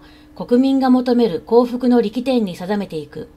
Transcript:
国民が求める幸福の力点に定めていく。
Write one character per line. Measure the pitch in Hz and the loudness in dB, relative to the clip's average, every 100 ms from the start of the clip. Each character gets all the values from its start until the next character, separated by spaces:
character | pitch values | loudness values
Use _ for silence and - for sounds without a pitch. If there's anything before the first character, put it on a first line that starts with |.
| - - - - | -14 -20 -20 -12
国 | 175 247 | 0 2
民 | 269 269 | 4 2
が | 262 | 2
求 | 254 254 240 | 2 2 2
め | 226 | 0
る | 165 | -2
幸 | - 233 | 0 2
福 | 240 247 254 | 2 0 0
の | 240 | 2
力 | 202 254 | 0 -4
点 | 269 247 | -2 -2
に | 196 | -2
定 | 170 180 208 | -6 -6 -6
め | 185 | -6
て | |
い | 160 143 | -10 -12
く。 | - - | -16 -18